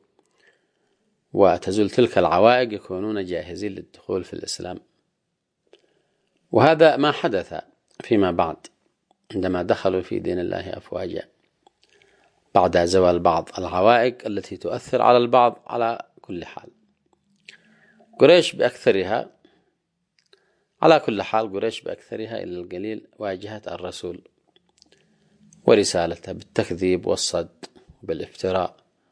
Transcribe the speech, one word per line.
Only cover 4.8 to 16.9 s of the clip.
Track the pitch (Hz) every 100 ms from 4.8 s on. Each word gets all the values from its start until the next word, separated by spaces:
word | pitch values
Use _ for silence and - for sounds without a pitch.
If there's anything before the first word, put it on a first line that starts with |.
| _ _ _ _ _ _ _ _ _ _ _ _ _ _ _ _ -
وهذا | 110 143 160 160 131
ما | 147
حدث | - 165 95 - 80 - _ _ -
فيما | - 110 92
بعد | 85 85 73 - _ _ _ _ _ -
عندما | 101 90 90
دخلوا | 87 90 95 92
في | 90 -
دين | 90 90
الله | 90 90 92 -
أفواجا، | - 87 90 - - _ _ _ _ _ _ _ _ _ _ _ _
بعد | - 90 87
زوال | 85 92 90 87
بعض | 87 82 78 -
العوائق | 85 90 104 120 123 123 110
التي | 98 - 90
تؤثر | 85 120 - 123
على | 113 123
البعض. | 120 123 120 - -
على | 120 117 117 - _
كل | - 87
حال، | 80 - - _ _